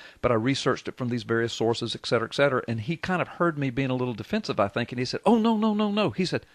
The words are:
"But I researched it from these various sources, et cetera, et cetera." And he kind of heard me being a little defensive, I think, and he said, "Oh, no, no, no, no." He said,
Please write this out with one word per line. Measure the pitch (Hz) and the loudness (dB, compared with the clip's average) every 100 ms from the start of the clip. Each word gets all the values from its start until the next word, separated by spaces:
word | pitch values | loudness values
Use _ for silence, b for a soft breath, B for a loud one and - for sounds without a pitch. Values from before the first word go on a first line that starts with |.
| B B | B B
"But | 123 | 2
I | |
researched | 117 117 139 139 120 - | 2 2 2 0 -2 -4
it | - | -6
from | 127 | -4
these | 120 | -4
various | 110 117 117 | 0 0 0
sources, | - 113 117 117 | 0 0 0 -2
et | - | -6
cetera, | - 120 110 | -2 0 0
et | |
cetera." | - 143 127 - | 2 2 2 0
And | 117 | -4
he | 110 165 | -4 -4
kind | - 180 | -2 -2
of | 139 | -2
heard | - 170 147 | 0 0 0
me | 135 | -2
being | 120 135 | -2 -2
a | 127 | 0
little | 127 | -2
defensive, | 107 107 214 214 113 | -4 -4 -4 -2 0
I | 101 | 0
think, | 123 117 | 0 -4
and | 123 | -4
he | |
said, | 127 - | -4 0
"Oh, | 190 233 | 4 4
no, | 220 220 | 4 2
no, | 220 | 2
no, | 208 214 | 2 0
no." | 202 190 | 0 0
He | - | 0
said, | 180 131 b | -2 -2 b